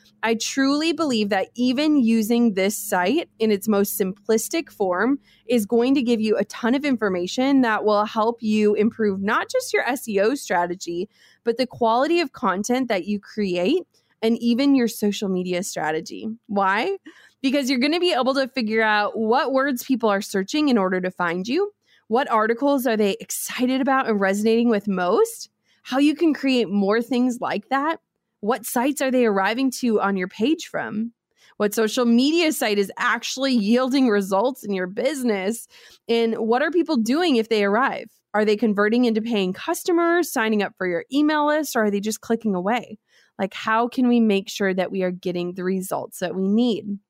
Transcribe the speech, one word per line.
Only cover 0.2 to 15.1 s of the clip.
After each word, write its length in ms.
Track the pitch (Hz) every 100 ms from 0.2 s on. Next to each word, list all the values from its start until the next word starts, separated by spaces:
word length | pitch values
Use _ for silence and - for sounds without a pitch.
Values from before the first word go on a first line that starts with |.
I 120 | 220 226
truly 580 | - - 269 294 320
believe 360 | 311 311 226 202
that 200 | 196 185
even 440 | - 254 254 311 294
using 560 | 226 226 214 240 233
this 240 | 190 196 -
site 520 | - 185 180 311 - -
in 120 | 220
its 160 | 196 220
most 320 | 202 202 -
simplistic 720 | 185 190 - 220 - 330 -
form 480 | - 190 180 240 285 _ _ -
is 180 | 247 202
going 280 | 233 247 285
to 60 |
give 200 | 233 226
you 160 | 220 -
a 80 | 214
ton 300 | - 226 269
of 100 | 285
information 760 | 240 208 180 180 - 269 277
that 220 | 233 214
will 220 | 214 208 214
help 360 | 220 220 233
you 320 | 220 214 208
improve 480 | 208 220 - 208 196
not 280 | 196 277 -
just 240 | 508 -
your 100 | 415
S 240 | 233 254 226
E 120 | 196
O 120 | 214
strategy, 760 | 277 - 180 175 180 - 170 180 _ _ _
but 140 | 233 233
the 100 | 254
quality 540 | - 226 233 302 339
of 100 | 294
content 560 | - 202 180 208 247 240
that 180 | 196 180
you 140 | 208
create 640 | - - 196 175 185 349 - _ _ -
and 160 | 226 233
even 380 | 233 240 285 269
your 120 | 233
social 400 | - 208